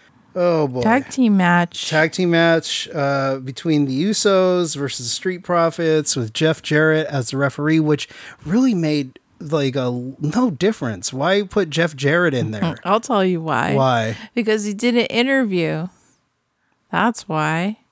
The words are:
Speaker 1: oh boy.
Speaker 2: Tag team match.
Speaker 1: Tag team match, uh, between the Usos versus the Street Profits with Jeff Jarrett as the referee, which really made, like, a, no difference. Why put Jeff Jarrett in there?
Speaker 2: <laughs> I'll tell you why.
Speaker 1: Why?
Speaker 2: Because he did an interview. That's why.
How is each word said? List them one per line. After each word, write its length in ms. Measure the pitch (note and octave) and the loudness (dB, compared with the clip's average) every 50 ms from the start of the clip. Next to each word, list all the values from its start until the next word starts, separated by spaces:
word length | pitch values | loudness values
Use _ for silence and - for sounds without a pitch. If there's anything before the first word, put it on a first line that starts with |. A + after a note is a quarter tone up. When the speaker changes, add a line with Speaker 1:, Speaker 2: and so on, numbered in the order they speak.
| _ _ _ _ _ _ _ | _ _ _ _ _ _ _
Speaker 1:
oh 340 | F3+ F3 F3 E3+ D#3+ D3+ C3+ | 0 2 2 2 2 0 0
boy. 140 | B2 B2+ | 0 0
Speaker 2:
Tag 260 | A#2+ A3 A#3 C#4 C4+ - | 2 2 2 2 0 -2
team 300 | - C4+ B3+ A3 G3+ F#3+ | 0 2 4 4 4 4
match. 500 | F3+ F3 F3 F3 F3 E3+ - - - - | 4 4 4 2 2 0 -4 -10 -6 0
Speaker 1:
Tag 240 | D#3+ D#3 D#3+ D#3+ | 2 2 2 2
team 180 | - - F#3 F3 | 0 0 0 2
match, 600 | E3+ E3 E3+ E3 E3 E3 D#3 - - - - - | 4 4 4 4 4 2 0 -2 -6 -6 -8 -6
uh, 480 | - D#3 C#3 C#3 C#3 C3+ C3+ C3+ C3+ C3+ | -4 -2 -2 0 0 0 0 -2 -2 -4
between 480 | C3 C3+ C3 - - E3+ D#3 D3 C#3+ | -6 -10 -12 -6 -2 0 2 2 2
the 180 | C3+ C3 C3+ E3+ | 0 0 -2 0
Usos 720 | G#3 A3 - - G#3 G3 F#3 F#3 F#3 F3+ F3+ F3 D#3 C#3+ | 0 0 2 2 2 4 4 4 2 2 2 0 -2 -4
versus 300 | C#3 C#3+ B2+ - - B2 | -6 -6 -6 -6 -8 -8
the 40 | A#2 | -8
Street 320 | - - - F#3 F#3 F3 | -8 -4 -4 -6 -6 -6
Profits 720 | - - F3 E3+ E3 E3 D#3 - E3 D#3+ D#3 D#3 D3 - - | -6 -2 0 2 2 0 0 0 0 2 2 2 0 0 -2
with 200 | C#3+ A#2 A2 - | -2 -4 -4 -2
Jeff 260 | - D#3 D#3 D#3 - | 0 0 0 0 0
Jarrett 460 | - - D3+ D3+ D#3 D#3 D#3 D#3 D#3 | -2 0 2 4 4 4 4 2 0
as 240 | - D3 C#3 A#2+ - | -2 -2 -4 -4 -2
the 80 | - C3+ | -2 0
referee, 420 | C#3 C3+ - - D3 D3+ D#3+ D#3+ | 0 0 0 -2 0 2 2 4
which 260 | D#3 D3+ D3+ C#3 - - - - - - - _ - | 4 2 2 0 -2 -10 -14 -20 -20 -20 -20 _ -6
really 300 | D3 F3+ A#3+ C4 C4 A3 | -2 0 2 2 2 2
made, 440 | F3 E3 D3+ D3+ D3 C3+ B2+ - - _ _ _ _ | 2 0 0 0 -2 -2 -6 -12 -20 _ _ _ _
like, 340 | E3+ D3 D#3 D3+ C#3 C3+ B2 | -6 -2 0 0 0 0 0
a, 160 | C#3+ B2+ B2 B2 B2 B2 C3 C3+ - | 0 -2 -2 -2 -4 -6 -8 -8 -6
no 300 | D3 D3+ - A3+ B3+ A#3+ | -6 -2 0 0 0 0
difference. 600 | D#3 A#2+ F3 G#3 A3 - - A#2 G#2+ F2+ - - | 0 0 0 -2 0 -2 -4 -6 -6 -6 -8 -8
Why 300 | C3 C3 C#3+ F3 G3 G3+ | -6 -2 0 2 2 0
put 260 | G#3 F#3 - G#3+ F#3+ D#3+ | 0 0 -2 -2 -2 0
Jeff 280 | C3+ D#3+ E3+ E3 D#3 | 0 -2 -2 -2 -2
Jarrett 360 | B2+ C#3 C#3+ D#3 F3 F3+ E3 | -2 0 2 2 2 2 2
in 200 | C3+ B2 A2 G#2+ | 0 0 -2 -2
there? 240 | A2 G#2 - E3 D3 - | -2 -2 -4 -4 -4 -6
Speaker 2:
<laughs> 40 | - | -2
I'll 160 | F3 G3+ A3+ | 0 0 0
tell 240 | - - B3 G3+ F#3+ | 0 0 0 0 2
you 160 | F#3 F3+ E3 | 0 0 -2
why. 340 | D#3+ D#3+ C#3+ A#2 C#3 - - | -4 -2 -2 0 0 0 2
Speaker 1:
Why? 420 | C#3 C3+ C3 B2 A#2 A2 A2+ A2+ - - - _ | 2 2 2 2 2 0 -2 -6 -8 -14 -8 _
Speaker 2:
Because 280 | A#3+ A3 G#3+ G#3+ A3 G3+ | -4 0 0 0 0 -2
he 80 | G#3+ | -4
did 220 | G3+ G3+ A#3 B3 A#3 | -6 -2 0 0 2
an 120 | A#3+ G#3+ | 2 0
interview. 840 | - - A3+ B3 C4+ C4+ C4+ B3+ G#3 F#3+ F3 E3 D#3 D#3 D#3 E3 F#3 - _ _ _ _ _ _ _ _ _ _ _ _ _ _ _ _ _ _ _ | 0 0 -2 0 2 2 0 0 0 0 0 0 0 -2 -4 -6 -8 -12 _ _ _ _ _ _ _ _ _ _ _ _ _ _ _ _ _ _ _
That's 360 | - - G3 A#3+ A3+ - - - | -2 0 0 0 0 -4 -8 -4
why. 500 | D#3+ D#3 D3+ D#3 D#3+ E3 F3+ G3+ A3 - _ _ | -2 -2 0 0 0 -2 -2 -4 -6 -8 _ _